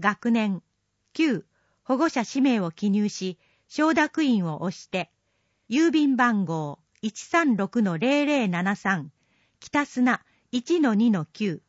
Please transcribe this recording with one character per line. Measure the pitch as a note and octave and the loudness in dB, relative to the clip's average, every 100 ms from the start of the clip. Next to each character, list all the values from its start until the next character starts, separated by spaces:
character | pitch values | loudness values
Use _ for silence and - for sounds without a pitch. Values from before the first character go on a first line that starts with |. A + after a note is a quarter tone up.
学 | F#3+ G3 A#3+ | -2 0 0
年、 | A#3 G#3+ F#3 - _ _ _ _ | 0 0 -4 -10 _ _ _ _
九、 | - D#4 G3+ - _ _ _ - | -2 0 0 -6 _ _ _ -4
保 | B3+ | 0
護 | D#4+ | 0
者 | C#4+ A3 | -2 -4
氏 | C4+ | 0
名 | C4+ A#3 | 2 2
を | E3+ | -2
記 | - G#3 | -2 0
入 | G3+ G#3 | 0 -2
し、 | - F#3 F3+ _ _ _ | -4 -8 -10 _ _ _
承 | - D#4 | -2 0
諾 | D#4+ D4+ - | 2 0 0
印 | D4 A3 E3+ | 0 2 0
を | D3+ | -4
押 | E3+ - | -6 -8
し | - | -8
て、 | F#3 F3 _ _ _ _ _ - | -8 -8 _ _ _ _ _ -4
郵 | A#3+ E4 | 2 2
便 | D#4+ D4 B3 | 4 2 2
番 | A#3+ G#3+ | 2 2
号、 | F3 D#3+ D3+ C#3+ _ _ | -2 -4 -6 -10 _ _
一 | A3 - | -8 -8
三 | - E4+ D#4+ G#3 | -2 2 2 2
六 | F#3+ A#3 | 0 0
の | G3+ D#3+ | -2 0
零 | A#3+ D4 D4 | 0 0 0
零 | D4 G#3+ | 0 0
七 | F3 F#3 G3+ | 0 -2 -2
三、 | G3 F#3+ D3 - _ _ _ _ | -2 -4 -6 -16 _ _ _ _
北 | - D4 C#4+ | -4 -4 -2
砂 | B3+ B3 A3 _ _ _ | 0 0 0 _ _ _
一 | B3 A#3+ F4 | -6 -2 2
の | C#4 | 2
二 | G#3 A#3+ | 4 2
の | G3 | 2
九、 | D#3 - G#3 D#3 | -2 -4 -4 -4